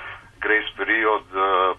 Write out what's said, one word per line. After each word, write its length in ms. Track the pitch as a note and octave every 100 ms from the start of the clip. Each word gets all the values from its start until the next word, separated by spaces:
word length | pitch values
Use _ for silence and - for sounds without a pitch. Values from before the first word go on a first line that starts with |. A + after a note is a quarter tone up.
| - - - -
grace 340 | G2+ G#2+ G2+
period, 500 | - G2 A2 G#2+ G#2
e, 140 | - F#2+ G2 F#2 F#2